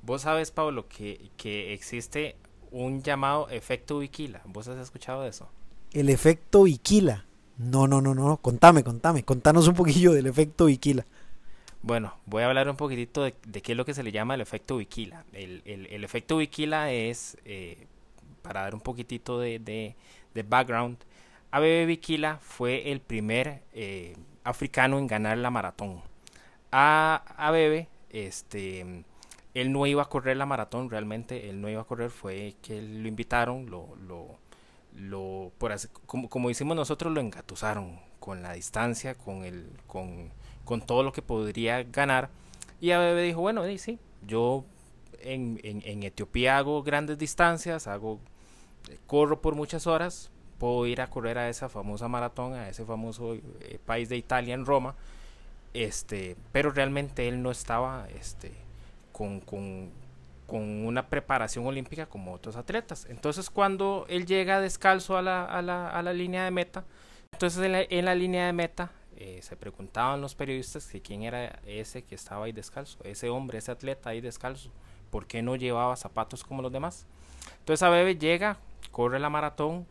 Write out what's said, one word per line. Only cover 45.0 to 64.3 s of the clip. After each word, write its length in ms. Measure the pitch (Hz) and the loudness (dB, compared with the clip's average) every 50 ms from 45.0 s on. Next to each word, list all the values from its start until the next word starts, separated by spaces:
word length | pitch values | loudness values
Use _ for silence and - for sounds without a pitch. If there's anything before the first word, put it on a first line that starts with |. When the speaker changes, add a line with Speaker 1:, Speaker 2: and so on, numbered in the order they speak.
| - - - - | -20 -20 -20 -16
Speaker 1:
en, 400 | - 127 131 131 127 117 113 104 - | -10 -8 -6 -6 -4 -6 -6 -8 -8
en, 180 | 110 104 104 101 | -10 -10 -8 -8
en 200 | 107 101 104 101 | -8 -8 -8 -8
Etiopía 540 | 98 - - 104 - - 120 123 127 135 | -8 -8 -8 -10 -4 0 2 4 6 6
hago 240 | 139 139 139 151 147 | 4 4 2 -2 -2
grandes 360 | 139 147 143 147 151 147 151 | -2 0 0 0 0 -2 -4
distancias, 720 | 147 156 143 - - 175 170 170 160 - 175 165 160 - | -6 -6 -6 2 4 4 4 4 0 -2 -6 -6 -6 -6
hago, 320 | - 101 104 107 110 110 107 110 - - - - - - - - - - - - - - - - | -8 -8 -6 -6 -8 -8 -8 -12 -20 -20 -20 -20 -20 -20 -20 -20 -20 -20 -20 -20 -20 -20 -20 -10
corro 360 | - 143 147 151 147 151 147 | 2 4 4 6 6 4 2
por 140 | - 160 151 | 0 -2 0
muchas 300 | 147 147 147 - 160 - | 0 -4 -6 -6 -4 0
horas, 460 | 170 165 160 170 180 170 - - - - - - - - - | 2 2 2 0 -2 -6 -10 -16 -18 -20 -20 -20 -20 -10 -4
puedo 260 | - 120 123 123 120 | -2 0 0 2 0
ir 140 | 120 123 127 | 0 -2 -2
a 80 | 127 127 | -4 -6
correr 280 | - 135 113 113 120 | -6 -6 -4 -4 -2
a 120 | 123 120 120 | -2 -4 -4
esa 180 | 113 - 135 | -4 -6 -10
famosa 400 | 123 - 107 98 104 104 104 120 | -10 -8 -8 -8 -6 -6 -6 -6
maratón, 460 | 117 123 120 120 120 - - 123 127 131 | -4 -4 -4 -4 -4 -6 -6 -8 -6 -6
a 160 | 127 113 98 | -8 -10 -10
ese 160 | - - 113 | -10 -10 -8
famoso, 500 | 110 113 110 113 113 107 110 120 113 117 | -8 -6 -6 -6 -8 -8 -8 -8 -8 -8
eh, 440 | 110 - - - - - - - - - | -8 -10 -14 -18 -16 -16 -14 -16 -14 -6
país 220 | - 117 117 120 | -4 -4 -2 -2
de 100 | 113 127 | -4 -4
Italia, 360 | 123 117 - 127 127 123 120 120 | -6 -2 0 0 0 0 -2 -6
en 120 | 131 131 | -6 0
Roma", 300 | 127 143 135 127 131 139 - - - - - - - - - - - - - - - - | 2 2 2 2 0 -10 -12 -16 -16 -16 -16 -18 -18 -18 -20 -20 -18 -18 -20 -20 -12 -6
este, 640 | 120 117 101 - - - - 107 101 95 90 90 - - - | -4 -4 -4 -4 -8 -8 -6 -6 -6 -6 -8 -10 -14 -16 -2
pero 200 | - 135 143 147 | 0 2 2 2
realmente 560 | 139 143 135 135 139 143 143 139 - - 123 | 2 2 0 2 0 -2 -4 -4 -4 -2 -2
él 140 | 120 123 127 | -2 -2 -2
no 100 | 123 127 | -4 -4
estaba, 560 | 123 - - - 113 117 127 127 131 127 101 - | -4 -6 -6 -2 -2 -2 -2 -2 -6 -10 -12 -12
este, 420 | - - - - - - - 135 - - - - - - - - - - - - | -14 -12 -12 -12 -12 -10 -12 -14 -14 -16 -18 -18 -18 -18 -18 -18 -20 -20 -20 -20
con, 300 | - - 107 101 101 98 | -10 -8 -8 -6 -6 -8
con, 480 | - - - 98 98 98 95 92 95 90 - - - - - - - - - - - | -10 -10 -10 -8 -8 -8 -10 -10 -12 -14 -14 -18 -18 -18 -20 -20 -20 -20 -20 -20 -14
con 140 | - 110 113 | -8 -6 -6
una 460 | 107 104 107 107 110 113 120 127 127 | -6 -4 -6 -4 -4 -2 -2 -4 -4
preparación 580 | - - 143 139 - 139 127 113 110 - 120 120 | -2 -4 -4 -2 0 0 0 0 -2 -4 -4 -4
olímpica 400 | 131 135 135 131 - 160 156 156 | -4 -4 -6 -8 -10 -10 -12 -12
como 260 | 156 - 101 - - 185 | -10 -12 -12 -12 -10 -12
otros 220 | 175 - - 107 | -10 -12 -12 -12
atletas. 500 | 117 123 - 180 226 226 - 175 - - - | -10 -8 -4 -4 -6 -4 -6 -12 -14 -12 -14
Entonces, 400 | 123 113 - 151 170 185 185 - | -16 -6 -4 -4 -4 -4 -6 -6
cuando 560 | - - 202 196 190 190 196 196 196 190 - - | 0 2 2 2 2 0 0 0 -2 -2 -4 -4
él 160 | 180 180 180 | -4 -4 0
llega 340 | 170 | 2